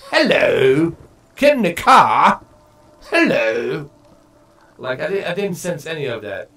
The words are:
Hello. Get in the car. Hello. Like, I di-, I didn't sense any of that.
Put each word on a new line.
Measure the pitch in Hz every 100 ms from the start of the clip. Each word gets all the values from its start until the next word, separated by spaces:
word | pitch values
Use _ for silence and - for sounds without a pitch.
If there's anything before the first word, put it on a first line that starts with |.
| -
Hello. | 320 277 160 135 - 131 135 165 151 - _ _
Get | - 285
in | 285
the | 196
car. | - - 254 - 113 180 - - - _ _ _ _ -
Hello. | 330 302 131 113 117 120 156 - _ _ _ _ _ _ _ _ _
Like, | 127 131
I | 156
di-, | 196
I | 180
didn't | 180 202
sense | 175 180 170
any | 160 160
of | 139 113
that. | 101 95 -